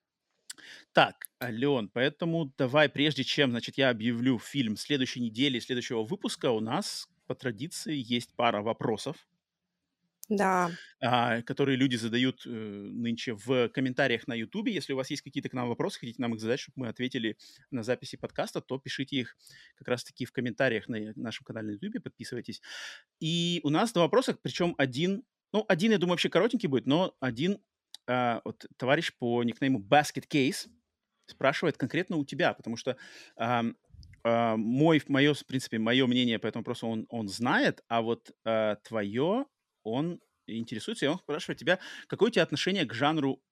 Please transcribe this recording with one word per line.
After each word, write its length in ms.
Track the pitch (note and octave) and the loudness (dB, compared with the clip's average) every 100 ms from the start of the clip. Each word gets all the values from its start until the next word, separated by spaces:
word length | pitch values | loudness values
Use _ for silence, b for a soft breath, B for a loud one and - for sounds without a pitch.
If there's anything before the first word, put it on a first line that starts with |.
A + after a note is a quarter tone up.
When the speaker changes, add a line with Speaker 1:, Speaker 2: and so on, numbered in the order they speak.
| _ _ _ _ - - B B B - | _ _ _ _ -20 -20 B B B 4
Speaker 1:
Так, 320 | B2 - - - | 4 2 -20 -10
Ален, 500 | A#2+ A2+ C#3+ C3+ G2+ | -6 -2 2 2 0
поэтому 640 | A#2+ C3+ D#3 E3+ E3 C#3+ - | 0 0 0 -2 -2 -4 -2
давай, 300 | C3 D3 D3 | 2 4 4
прежде 380 | - D3+ C#3 B2+ | 4 0 0 -2
чем, 240 | - C3+ | 2 2
значит, 260 | A#2+ A#2 - | 2 -4 0
я 120 | C3+ | 2
объявлю 500 | A#2 A2+ A#2 B2+ A#2 | 2 0 2 2 0
фильм 380 | - C#3+ A2+ G2+ | -2 -2 -2 -2
следующей 420 | - C#3+ B2+ B2 | -2 0 0 -2
недели, 400 | A#2+ G#2+ C#3+ A#2+ | -4 0 0 0
следующего 440 | - B2+ - A#2 | -2 -4 -2 -4
выпуска, 480 | A2 G3 A#3+ - C#3+ | -4 -4 -6 -2 0
у 100 | A2 | 0
нас 480 | A2 D3+ G#3 - - _ - | 0 -4 -4 -8 -14 _ -12
по 80 | - | -6
традиции 580 | B2+ G#2 D#3 - - D3+ | -6 -6 -8 -8 -6 -4
есть 360 | A2+ A#2+ - - | -2 -2 -2 0
пара 240 | A#2 G#2 | 2 2
вопросов, 640 | G#2+ A2 B2 G#2+ - E3 _ _ _ _ _ _ _ _ _ _ - | -2 -2 -2 -2 -4 -10 _ _ _ _ _ _ _ _ _ _ -4
Speaker 2:
Да. 480 | G3+ F#3+ F#3 F3 F3 B - | 0 2 2 0 -2 B -4
Speaker 1:
а, 400 | B2 B2 A#2+ A#2 | 2 2 2 0
которые 340 | A#2 C#3 C#3 C3 | -2 0 2 4
люди 200 | C3+ A#2+ | 2 2
задают, 460 | A2+ A#2 C3 - B2+ | 0 2 2 0 -10
э, 40 | |
нынче 840 | A2+ A2 G2+ G2+ G#2 A#2 A#2 - | -10 -8 -10 -10 -6 -4 -4 -6
в 360 | G#2+ G#2+ B2+ A#2 | -8 0 2 2
комментариях 580 | - C3 B2+ C#3 A2+ - | 0 -2 0 2 0 -2
на 60 | A#2 | -6
Ютубе. 380 | A2 G3+ A3+ | -6 -4 -4
Если 200 | F3+ - | -4 -4
у 40 | C3 | -4
вас 120 | B2+ | -4
есть 120 | C#3 | -6
какие-то 260 | - C3+ - | -8 -8 -6
к 40 | |
нам 160 | B2+ B2 | -4 -4
вопросы, 300 | A#2 E3 - | -2 -4 -6
хотите 220 | A#2+ A#2 | -12 -6
нам 140 | A#2+ A2+ | -4 -2
их 60 | |
задать, 180 | A2 C#3 | -2 -2
чтобы 220 | - - | -4 -8
мы 80 | A#2+ | -8
ответили 480 | G#2+ B2+ C3+ A2 - B B B | -4 -4 -2 -2 -4 B B B
на 120 | B2+ | -8
записи 340 | A2 B2 - C3 | -2 -4 -4 -12
подкаста, 440 | B2+ - F#3+ E3 | -10 -6 -6 -6
то 180 | - C3 | -6 -8
пишите 380 | C#3 - C3+ C3+ | -8 -8 -4 -4
их 200 | A#2 - B B B _ | -6 -10 B B B _
как 120 | - | -4
раз-таки 360 | B2 - - A#2+ | -4 -6 -10 -8
в 60 | |
комментариях 540 | - B2 A2+ C3+ A2 - | -4 -4 0 0 0 -4
на 240 | A2+ G#2+ A2 | -8 -8 -8
нашем 300 | A#2+ - - | -8 -10 -10
канале 220 | A2+ A2 | -10 -8
на 20 | |
Ютубе, 260 | G#2 G#3 A#3 | -6 -8 -8
подписывайтесь. 600 | G2 - A#2 A#2+ - G#2 B B B B B - | -10 -14 -10 -10 -8 -12 B B B B B -6
И 400 | D#3+ E3+ E3+ F3 | -2 0 0 0
у 60 | D3 | 2
нас 220 | D#3 A3+ | 2 2
два 100 | F3 | 4
вопроса, 300 | D#3+ A3+ C4+ D#3+ | 4 4 2 -2
причем 400 | - - F3 D#3 | -4 0 0 2
один, 480 | C#3 B2 F3 G3+ - _ _ | 0 2 0 0 -6 _ _
ну, 120 | G3+ G#3+ | -2 2
один, 220 | F3 A3+ | 4 4
я 40 | G#3 | 4
думаю, 120 | F3 | 4
вообще 160 | F3 F3 | 2 4
коротенький 400 | E3+ A3+ B3 E3+ | 4 4 2 2
будет, 180 | C3 A2+ | 0 4
но 280 | D3+ F#3+ - | 2 2 -2
один, 380 | B2+ A#2 F3 G3+ _ _ _ - - | -4 0 -2 -2 _ _ _ -14 -2
а, 340 | B2 B2 A2+ - | 0 2 0 -4
вот 200 | - - - | -10 -14 -4
товарищ 360 | B2 D3+ E3+ - | 4 4 2 -4
по 240 | A#2+ A#2+ | 0 2
никнейму 360 | A#2+ A2 C3+ B2+ | 0 0 0 0
Basket 460 | G2 C#3+ D3+ - - | 6 6 6 -2 -2
Case 380 | D3+ C3+ G#3 - _ _ _ _ _ _ | 2 2 0 -10 _ _ _ _ _ _
спрашивает 500 | - C3+ - E3+ - | 0 2 4 0 0
конкретно 400 | C3 D3+ F#3 E3+ | -2 -2 0 -2
у 80 | C#3 | -2
тебя, 280 | C#3 D#3+ | 0 0
потому 240 | G2+ - A#2 | 0 -6 -6
что, 200 | - B2 B B B - | -4 -6 B B B -4
ам, 400 | A2+ A#2+ A#2 - _ - - - | 0 0 0 -4 _ -20 -20 -4
а, 340 | A#2 A#2 A#2 A2 | 0 2 2 0
мой, 440 | A2 B2+ D#3 D#3 - | 0 4 6 4 4
мое, 240 | C3+ C#3+ | 4 4
в 120 | C#3+ - | 2 -2
принципе, 320 | C3 - A2+ | -6 -4 -2
мое 280 | A2 B2+ B2+ | 2 4 4
мнение 320 | B2 A#2+ A2 | 2 2 0
по 80 | A2+ | -2
этому 140 | A#2 | -6
вопросу 240 | G#2+ A#2+ A#2 | -6 -6 -4
он, 200 | A2 - | -6 -6
он 200 | A#2 G2+ | -6 -6
знает, 540 | F#2+ A#2+ G3+ B3+ - - | -2 0 2 2 -2 -2
а 120 | A#2 | -2
вот, 300 | A2+ A2+ - - A2+ | 0 -2 -6 -10 -2
а, 300 | A2 G#2+ G#2 | 2 2 -2
твое 680 | - A2+ G2+ A2+ D#3 A#3 C#4 _ _ _ | -4 -4 -2 0 0 0 -4 _ _ _
он 380 | G#2+ A#2+ E3 F3 _ _ - | -6 -2 -2 -6 _ _ -10
интересуется, 580 | G3+ A2+ G#2+ - A3+ C#3 | -8 -6 -8 -8 -2 0
и 20 | |
он 100 | F3 | -2
спрашивает 400 | - D3+ - D#3 | -4 -8 -6 -6
тебя, 200 | B2 F#3 B B B | 0 0 B B B
какое 220 | - A3+ | 0 2
у 20 | |
тебя 120 | G#3+ | 4
отношение 420 | D#3+ D3 - G3 C3+ | 2 2 0 0 -2
к 80 | |
жанру 480 | A2+ C#3+ D#3+ C#3 - _ | 2 2 4 0 -2 _